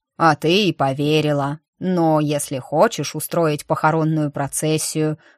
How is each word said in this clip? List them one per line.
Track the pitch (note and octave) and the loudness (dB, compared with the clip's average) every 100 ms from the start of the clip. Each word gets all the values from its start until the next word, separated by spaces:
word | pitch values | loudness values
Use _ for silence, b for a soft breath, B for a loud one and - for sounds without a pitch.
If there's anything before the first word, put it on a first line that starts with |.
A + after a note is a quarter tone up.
| _ - | _ 0
«А | D#3+ D3 | 2 2
ты | D#3 F#3 G3+ | 2 2 2
и | |
поверила! | D#3 C3+ C3+ D3 D#3 D3+ C#3+ C#3 D3+ _ - | 0 -2 0 0 2 2 0 -2 -6 _ -8
Но | F#3 F3+ E3 D#3 | -2 0 2 2
если | D3+ D3 - C3+ | 2 -2 -4 -8
хочешь | - D3+ A3 - C#3+ D#3 | -4 2 2 2 -8 -8
устроить | - E3+ E3 D3+ - | -6 -2 0 -2 -4
похоронную | D#3 D#3+ D#3+ D#3 D#3 D3 | 0 0 2 0 0 -2
процессию, | C#3+ C#3 - D#3 D#3 - D#3 D#3 D#3 b | -4 -6 -4 -2 -2 -2 -2 -2 -4 b